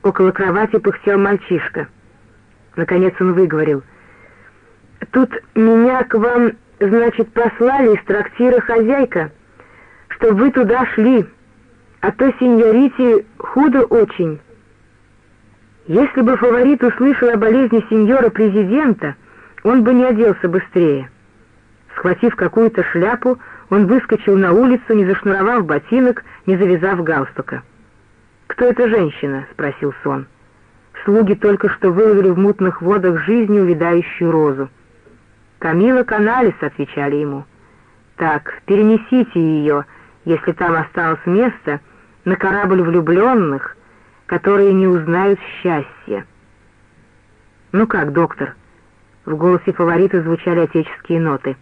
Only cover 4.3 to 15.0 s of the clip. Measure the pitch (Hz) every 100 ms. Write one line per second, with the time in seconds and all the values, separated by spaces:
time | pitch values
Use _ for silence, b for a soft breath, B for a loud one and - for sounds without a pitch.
4.3 | b b b b b _ _ - 254 254
5.3 | 233 _ - 226 226 240 254 247 226 240
6.3 | 240 233 220 _ _ 202 226 233 220 220
7.3 | - 233 - 240 277 240 202 - 202 208
8.3 | - 247 247 247 233 220 277 247 180 156
9.3 | - _ b b b b b b - 226
10.3 | 202 269 269 214 247 254 - 220 247 175
11.3 | _ _ _ _ _ _ _ 196 208 262
12.3 | - 254 226 226 226 269 - 247 220 -
13.3 | _ - 254 294 262 240 233 208 - 165
14.3 | 151 _ _ _ _ _ _